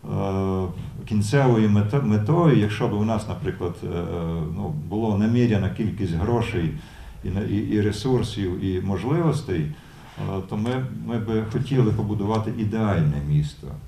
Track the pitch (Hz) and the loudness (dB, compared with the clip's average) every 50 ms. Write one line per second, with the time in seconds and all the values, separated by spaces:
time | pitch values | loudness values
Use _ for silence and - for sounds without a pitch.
0 | - - 101 98 98 98 95 95 95 95 95 95 92 90 - - - - - - | -8 -6 -4 -2 -2 -2 0 0 0 0 0 0 -2 -4 -6 -8 -10 -10 -12 -12
1 | - - 110 104 104 104 123 143 135 127 120 110 107 104 104 104 101 - - 139 | -8 -2 0 0 2 4 4 4 6 6 6 6 6 6 6 4 4 4 2 0
2 | 127 107 107 107 107 110 156 175 175 160 127 110 104 104 - - 123 117 104 104 | 2 2 2 2 2 2 4 4 6 6 6 6 4 2 0 0 0 0 2 0
3 | 107 110 113 101 - - 92 85 - - - - 90 87 85 - - 76 82 85 | 2 2 0 0 -2 -4 -8 -4 -4 -4 -4 -2 -4 -6 -6 -6 -8 -6 -4 -4
4 | 87 87 87 87 85 82 82 82 78 80 82 98 101 90 76 76 73 80 95 107 | -4 -4 -4 -4 -4 -4 -4 -4 -4 -4 -4 -6 -6 -4 -6 -6 -6 -4 -4 -2
5 | 117 110 104 98 107 113 117 123 123 107 107 98 95 95 - - 110 101 - - | 0 0 2 2 2 4 4 4 4 4 4 2 2 0 -2 -2 -2 -2 -2 -2
6 | 98 87 82 80 82 110 120 117 107 - - 90 85 78 76 - - - - - | -2 -2 0 0 0 2 2 2 0 0 -2 -2 -2 -2 -2 -6 -10 -14 -18 -18
7 | - - - - - 98 92 101 107 - 101 101 - - 107 107 101 104 98 - | -18 -16 -16 -10 -6 -4 -2 -2 -2 0 0 0 0 2 2 2 2 2 0 0
8 | - 131 127 120 104 - - 107 98 90 87 92 98 95 92 92 92 98 98 90 | 0 2 2 2 2 -2 -4 -4 -2 -2 -2 -2 -2 -2 -2 -2 -2 -2 -2 -2
9 | 92 123 151 170 170 156 - - - - 92 82 76 76 - - - - - - | 0 0 0 2 2 2 0 0 -2 -2 -2 -2 -2 -4 -6 -10 -14 -20 -20 -20
10 | - - - - 101 98 98 95 92 - 110 104 107 120 127 131 131 127 - - | -20 -18 -10 -8 -6 -4 -4 -4 -4 -4 -4 -2 -2 -2 -2 -2 -4 -4 -6 -8
11 | 110 110 120 113 104 110 113 110 107 104 - - - - 143 131 113 107 101 107 | -6 -4 -4 -4 -2 0 -2 -2 -2 -2 -2 -4 -2 0 2 4 4 4 2 0
12 | 107 101 104 104 101 101 110 110 107 110 107 120 110 98 107 110 110 104 98 85 | -2 -2 -2 -2 0 0 0 0 0 -2 -2 -2 -2 -2 0 0 2 2 2 4
13 | 78 73 73 71 71 73 73 73 73 - - - - 69 - - - | 2 2 2 0 0 2 2 2 2 2 -4 -10 -12 -12 -12 -12 -14